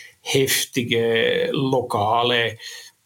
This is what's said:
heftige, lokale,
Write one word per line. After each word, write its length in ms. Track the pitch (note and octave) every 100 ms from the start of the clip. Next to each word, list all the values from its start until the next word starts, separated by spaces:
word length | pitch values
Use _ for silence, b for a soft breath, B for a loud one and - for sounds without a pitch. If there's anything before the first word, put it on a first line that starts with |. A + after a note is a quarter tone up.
| B B
heftige, 1300 | - C#3 C3 - - C3 A#2+ A2+ A#2 A2+ A#2+ - -
lokale, 1040 | B2+ C3+ C3 - A2 G#2 A#2 B2 A#2+ A2+ A2 B B B B